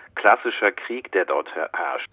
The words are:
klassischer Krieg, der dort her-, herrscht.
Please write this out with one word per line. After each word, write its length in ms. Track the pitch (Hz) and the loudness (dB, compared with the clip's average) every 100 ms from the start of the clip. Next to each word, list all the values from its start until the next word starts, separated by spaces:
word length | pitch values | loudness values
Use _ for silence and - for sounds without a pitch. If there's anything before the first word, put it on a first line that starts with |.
| - - | -16 0
klassischer 560 | 104 120 120 - 104 | 4 4 2 0 0
Krieg, 400 | - - 120 - | 0 -6 -8 -2
der 120 | 98 | 0
dort 300 | 87 69 78 | 2 0 -2
her-, 160 | - 80 | -6 -6
herrscht. 340 | - 80 67 - | -4 -4 -6 -8